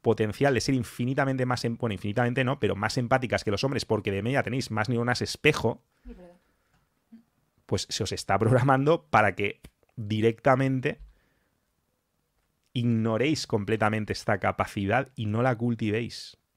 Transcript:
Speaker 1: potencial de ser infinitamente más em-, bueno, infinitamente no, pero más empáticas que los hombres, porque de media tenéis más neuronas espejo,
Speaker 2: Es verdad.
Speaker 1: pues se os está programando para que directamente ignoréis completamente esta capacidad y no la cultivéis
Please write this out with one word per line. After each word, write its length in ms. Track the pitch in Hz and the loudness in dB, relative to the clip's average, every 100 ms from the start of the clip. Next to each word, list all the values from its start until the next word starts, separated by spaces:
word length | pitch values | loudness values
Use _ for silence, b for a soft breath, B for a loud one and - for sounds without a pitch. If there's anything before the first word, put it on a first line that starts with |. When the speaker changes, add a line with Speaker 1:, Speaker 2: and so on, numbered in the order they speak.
Speaker 1:
potencial 500 | 117 107 107 - 139 | 0 0 0 0 0
de 60 | 120 | 0
ser 140 | - | 0
infinitamente 720 | 131 113 - 123 135 135 131 127 | -2 -2 -4 -2 0 0 0 -2
más 180 | 123 | -2
em-, 120 | 120 117 | -2 -4
bueno, 160 | 120 | -4
infinitamente 480 | 95 104 107 120 123 | -4 -4 0 0 0
no, 140 | 127 139 | -2 0
pero 160 | 101 | -2
más 240 | 95 107 - | 0 -2 -2
empáticas 460 | 120 131 120 101 | 0 0 2 -2
que 60 | - | 0
los 100 | 101 | -2
hombres, 200 | 135 131 | -2 -2
porque 260 | - 107 104 | -2 -2 0
de 120 | 98 | -2
media 200 | 110 135 | 0 -2
tenéis 280 | 101 131 - | -2 -4 -4
más 180 | 107 107 | -2 -2
neuronas 340 | 117 120 120 | 0 0 -2
espejo, 600 | 110 - 147 147 113 - _ _ | -4 0 0 2 0 -4 _ _
Speaker 2:
Es 120 | - - | -20 -20
verdad. 180 | 180 180 _ _ _ _ _ _ _ 226 _ _ _ _ | -20 -20 _ _ _ _ _ _ _ -20 _ _ _ _
Speaker 1:
pues 220 | - 107 - | -6 -4 -4
se 140 | - | -6
os 100 | 104 | -4
está 260 | 95 - 98 | -4 0 2
programando 680 | 113 120 131 131 139 165 - | 4 4 4 4 4 2 4
para 260 | 110 107 95 | 4 4 2
que 240 | 101 - - _ _ - | -4 -6 -16 _ _ -12
directamente 1040 | 104 107 110 113 139 131 135 131 135 - - _ _ _ _ _ _ _ _ _ _ _ _ _ _ _ _ | -4 2 2 2 4 4 2 0 -4 -6 -12 _ _ _ _ _ _ _ _ _ _ _ _ _ _ _ _
ignoréis 720 | 127 120 113 113 110 139 151 - | -2 0 2 2 2 2 0 -2
completamente 680 | 110 98 110 110 107 107 | -2 0 2 2 0 -4
esta 260 | 98 - 101 | -6 -2 0
capacidad 720 | 98 95 98 - 95 117 135 | 0 -2 -2 -2 0 0 -2
y 120 | - 107 | -6 -4
no 160 | 110 | 0
la 140 | 127 113 | 0 0
cultivéis 840 | 120 117 110 107 120 - - - _ | -2 -2 -2 -2 -4 -10 -16 -20 _